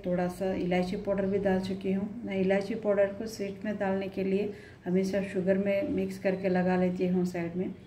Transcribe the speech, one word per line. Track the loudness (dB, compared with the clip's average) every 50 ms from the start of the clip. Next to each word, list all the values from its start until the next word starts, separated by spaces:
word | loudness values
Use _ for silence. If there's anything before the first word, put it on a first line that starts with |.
| -4
थोड़ा | -2 0 0 0 -2
सा | -2 -2 -4 -2 -2
इलायची | -2 0 0 2 2 0 0 -2 -4
पाउडर | -2 0 0 0 2
भी | 2 2 2
डाल | 2 2 2 2
चुकी | 0 -2 -4 -4 -2 0 0
हूँ। | 0 -2 -4 -6 -8 -8
मैं | -4 0
इलायची | 0 2 4 4 2 2 -2 -4
पाउडर | -2 0 2 4 4 4 2 2
को | -4 -8 -8
sweet | -6 -6 -6 -6 -8 -6 -6
में | -6 -4 -2
डालने | 0 0 0 0 -2 -4
के | -4 -2 0
लिए | 2 2 2 0 0 -4 -8 -14 -18 -18 -10 -4
हमेशा | 0 2 2 2 2 0 -2 -2
शुगर | -2 -2 -2 2 2 2 2
में | 2 2 0 0 0 0
मिक्स | 0 0 -2 -2 -4 -2
करके | -2 0 0 0 0 2
लगा | 2 4 4 4 4
लेती | 4 4 2 2 2 0
हूँ | 2 2 2 2
side | 0 0 -2 -4 -4 -2
में, | -4 -4 -4 -6 -10 -16